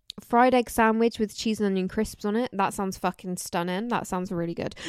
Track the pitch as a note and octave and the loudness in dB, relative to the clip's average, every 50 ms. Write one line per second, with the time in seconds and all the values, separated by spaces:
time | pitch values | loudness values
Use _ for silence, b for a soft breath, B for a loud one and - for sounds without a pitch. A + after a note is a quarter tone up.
0 | _ _ - - - - A#3+ A#3 B3 B3+ B3 B3 A#3 - - - A3+ A3 A3 A3 | _ _ -18 -18 -6 2 4 6 6 8 6 4 2 2 2 4 4 4 4 4
1 | A3+ A#3 - - G#3+ G#3 - - - A3+ G#3+ G#3 G#3 G3+ F#3+ F#3+ F#3 F#3+ - A3 | 2 2 2 0 -2 -4 -4 -4 -2 -2 0 2 2 2 2 0 0 -2 -2 -2
2 | G#3+ - - - - G#3 G#3 A3+ B3+ - - G3 F#3+ - - - G3 F#3+ F#3+ - | -2 -2 -4 -6 -4 -2 0 0 -2 -2 -2 -2 -2 -2 0 -2 -4 -4 -4 -4
3 | - F3+ F3 - - F#3 F3+ - - - - F3 E3+ F3+ F3+ F#3 A#3 A#3+ A3+ - | -4 -4 -4 -4 -8 -8 -8 -8 -8 -4 -4 -2 -2 -2 -4 -4 -2 -2 -2 -2
4 | - - F#3+ F#3 F3+ F#3 F#3 E3+ E3+ E3+ E3+ - - - - B B | -2 -4 -4 -6 -4 -4 -4 -4 -4 -4 -4 -6 -6 -8 -8 B B